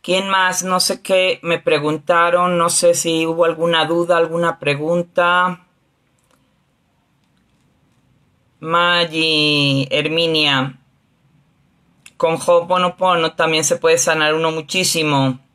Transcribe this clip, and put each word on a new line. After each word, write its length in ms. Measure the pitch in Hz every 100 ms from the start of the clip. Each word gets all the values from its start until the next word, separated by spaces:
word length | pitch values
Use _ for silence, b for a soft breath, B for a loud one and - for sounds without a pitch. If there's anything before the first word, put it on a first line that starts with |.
¿Quién 280 | - 185 196
más? 340 | 190 185 180
No 160 | 185 180
sé 220 | - 190
qué 380 | - 190 185 165
me 180 | 170 165
preguntaron, 960 | - 147 151 156 - 170 170 175 180 175
no 120 | 170
sé 240 | - 175
si 320 | 170 170 165 165
hubo 180 | 165
alguna 420 | 170 165 170 165 156
duda, 320 | 170 170 170
alguna 400 | 165 165 170 165
pregunta. 1080 | 147 143 156 175 175 - 175 180 180 175 _ _ _ _ _ _ _ _ _ _ _ _ _ _ _ _ _ _ _ _ _ _ _ _ _ _ _ _ _ _
Maggi, 1200 | 160 170 175 175 165 160 160 151 151 147 143 135 139
Herminia, 880 | 147 151 165 165 156 151 135 135 - _ _ _ _ _ _ _ _ _ _ _ _ - _
con 220 | 165 165
Ho'oponopono 960 | - 175 175 180 180 - 185 170 160
también 320 | - 165 156 156
se 100 | 170
puede 220 | 165 165
sanar 360 | - 156 156
uno 180 | 160 160
muchísimo. 880 | 160 151 185 180 165 151 143 135 131 _